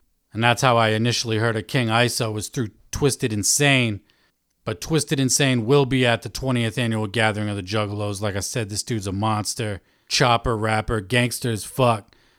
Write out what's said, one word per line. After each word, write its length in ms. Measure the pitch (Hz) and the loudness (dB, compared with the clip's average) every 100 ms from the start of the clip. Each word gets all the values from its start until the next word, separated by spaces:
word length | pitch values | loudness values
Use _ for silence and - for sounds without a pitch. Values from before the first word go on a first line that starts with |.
| _ _ _ | _ _ _
And 100 | 107 | 0
that's 160 | 120 117 | 2 4
how 160 | 135 117 | 4 4
I 140 | 110 | 4
initially 480 | 110 120 113 117 110 | 2 0 0 -2 0
heard 180 | 117 110 | 0 -2
of 100 | - | -2
King 200 | 135 117 | -2 2
Iso, 420 | 113 120 - 110 | 2 2 0 -4
was 140 | 107 - | -4 -6
through 240 | - 107 - - | -6 -6 -8 -12
Twisted 420 | - 143 - 127 | -2 0 0 -2
Insane. 680 | 107 95 - 147 131 117 101 _ _ _ _ _ _ - | -2 0 2 4 4 2 -2 _ _ _ _ _ _ -10
But 160 | 107 | -8
Twisted 360 | - 156 - 135 | -2 -2 0 0
Insane 460 | 131 - 139 127 | 0 2 2 2
will 220 | 110 143 131 | 2 2 4
be 180 | 131 | 2
at 160 | 123 113 | 2 2
the 80 | 107 | -2
twentieth 480 | - 131 123 113 131 | -6 -2 0 0 -2
annual 300 | 117 110 107 | -2 -2 -2
gathering 420 | 117 110 104 104 | 2 2 2 -2
of 80 | 101 | -4
the 60 | |
Juggalos. 580 | 92 107 104 104 104 98 | -2 -2 -2 -4 -4 -4
Like 160 | 104 95 | -4 -4
I 40 | |
said, 280 | - 127 104 | -4 -4 -6
this 140 | 104 | -6
dude's 240 | - 113 98 | -4 -4 -4
a 60 | |
monster. 680 | 92 107 107 104 - 107 95 _ _ - | -2 0 0 -2 -4 -6 -6 _ _ -4
Chopper, 480 | - 131 117 127 | 0 4 2 2
rapper, 460 | 110 110 107 107 113 | -2 0 0 0 -4
gangster 500 | 95 123 120 - 123 | 0 0 0 -2 -4
as 140 | 107 | -4
fuck. 500 | - - 123 110 - _ _ | -4 0 2 2 -4 _ _